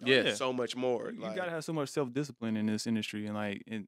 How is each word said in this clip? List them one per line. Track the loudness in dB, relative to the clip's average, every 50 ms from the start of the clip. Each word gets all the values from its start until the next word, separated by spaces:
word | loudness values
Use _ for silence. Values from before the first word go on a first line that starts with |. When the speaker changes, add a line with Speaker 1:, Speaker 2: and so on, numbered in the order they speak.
| 4
Speaker 1:
Yeah. | 6 6 8 8 6 2
Speaker 2:
so | 2 0 0 0
much | 0 -2 -2 -2
more, | 0 2 2 2 0 -2 -4
Speaker 1:
You | -6 -6
Speaker 2:
like | -6 -6 -4
Speaker 1:
gotta | -4 -4 -4
have | -4 -4 -4
so | -2 -2
much | -2 -2 0
self-discipline | 0 -2 -2 0 0 -2 -2 -4 -6 -6 -2 -2 0 0
in | 2
this | 2 0 0 0 0
industry, | 0 0 0 -2 -4 -6 -6
and, | -4 -4
like, | -2 -2 -4 -4 -6 -8 -8
and | -8 -8 -8